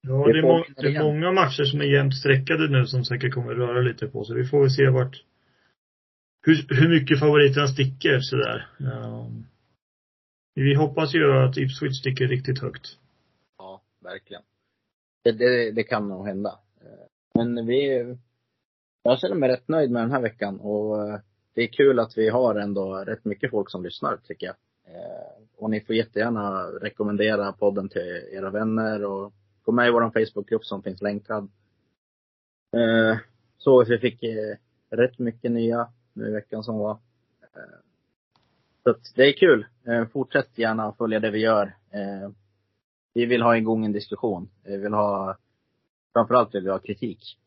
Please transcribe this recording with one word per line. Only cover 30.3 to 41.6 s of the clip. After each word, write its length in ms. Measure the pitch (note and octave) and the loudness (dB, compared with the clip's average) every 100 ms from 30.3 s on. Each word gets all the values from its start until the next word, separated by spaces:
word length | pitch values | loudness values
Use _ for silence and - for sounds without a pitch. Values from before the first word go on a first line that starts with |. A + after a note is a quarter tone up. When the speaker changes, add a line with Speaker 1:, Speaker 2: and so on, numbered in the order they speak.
| - G2 A2+ - | -4 -4 -6 -4
Speaker 2:
som 180 | G2+ | -10
finns 180 | G2 F#2 | -10 -6
länkad. 480 | G#2 G#2 _ G#2+ G2 _ _ _ _ _ _ _ _ _ _ _ _ A#2 | -6 -6 _ -8 -8 _ _ _ _ _ _ _ _ _ _ _ _ 0
Eh, 400 | A2+ A2+ A2 A2+ - _ _ _ | 2 4 2 0 -4 _ _ _
så 260 | - B2+ | 6 6
vi 140 | A2+ A#2 | 6 2
fick, 260 | B2 A#2 | -2 -4
eh, 340 | A#2 A2 G#2+ G#2 _ _ _ | -8 -6 -8 -10 _ _ _
rätt 300 | A2+ B2 _ | 0 0 _
mycket 320 | A#2+ A2+ B2 | -6 -6 -4
nya 380 | A#2 A#2 A#2+ A#2+ _ _ | -2 -2 -2 -6 _ _
nu 140 | - G#2+ | -12 -8
i 40 | |
veckan 320 | G#2+ - A2 | -8 -8 -12
som 140 | A2 A2 | -8 -6
var. 140 | G#2 G#2+ _ _ _ _ | -6 -8 _ _ _ _
Eh, 380 | _ - - - _ _ _ _ _ _ _ _ _ _ | _ -20 -20 -20 _ _ _ _ _ _ _ _ _ _
så 60 | - | -2
att 220 | A2+ - - | -2 -6 4
det 80 | |
är 100 | C3+ | 4
kul. 320 | C#3 F#3 B2 G#2 _ A#2+ | 6 4 4 2 _ -4
Eh, 180 | A#2 A2+ | -4 -2
fortsätt 520 | C#3 B2+ C#3 C3 - | -6 -4 -4 -4 -4
gärna 360 | A2+ A2 G#2+ | -4 -2 -6
följa 260 | - A2+ A2 | -6 -4 -2
det 120 | A2 | -2
vi 80 | G#2+ | -2
gör. 360 | A2+ A2 | 0 2